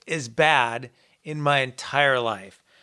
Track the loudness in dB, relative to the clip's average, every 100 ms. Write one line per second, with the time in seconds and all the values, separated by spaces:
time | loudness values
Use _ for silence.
0 | -8 -6 -4 2 4 4 2 -2 -10 _
1 | _ _ -10 -4 0 2 0 -6 -4 0
2 | 2 2 0 -4 -10 -20 _ _